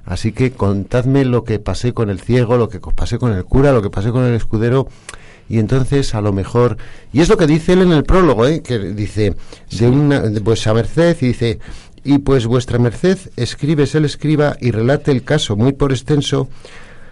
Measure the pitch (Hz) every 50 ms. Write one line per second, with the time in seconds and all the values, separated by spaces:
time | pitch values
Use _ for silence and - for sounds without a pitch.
0 | - - 90 - - 113 113 - 127 123 123 - 101 98 101 101 95 - - 123
1 | 117 135 131 139 139 127 123 117 113 120 110 101 - - 90 - - 123 - 120
2 | 113 101 98 90 - - 117 127 120 107 123 120 110 - 92 87 - - - -
3 | 90 87 120 113 123 120 104 92 90 - - 135 139 143 135 113 98 98 - 95
4 | 101 120 113 127 127 123 117 107 - - - 107 113 120 120 135 123 - - -
5 | - - - - - - - - _ - - 113 107 - 123 117 127 120 139 143
6 | 131 - 113 107 104 104 98 98 92 - - 120 120 117 107 - - - - -
7 | - - - 131 170 165 220 202 170 143 160 160 - 180 180 185 185 180 160 143
8 | - - 175 185 180 147 117 107 120 139 165 151 - - 123 107 98 87 104 104
9 | 104 - - 107 107 98 - - - - - - - - - 95 113 123 127 143
10 | 147 143 139 131 82 113 104 110 101 110 113 - - 110 110 117 113 - - 156
11 | 170 170 165 - 127 127 117 - 117 117 104 - - - - - - - - -
12 | - 131 143 139 139 135 139 131 110 113 123 127 123 - 117 120 120 117 - -
13 | - 180 196 190 - - - - 120 - - - 143 147 160 147 143 135 - 156
14 | 151 139 - - - 147 156 147 147 143 - - 123 120 104 110 113 123 143 147
15 | - 156 135 120 - - 151 160 - - 104 101 117 139 139 - 143 139 131 117
16 | - - 151 147 143 - 139 135 131 - - - - - - - - - - -
17 | - -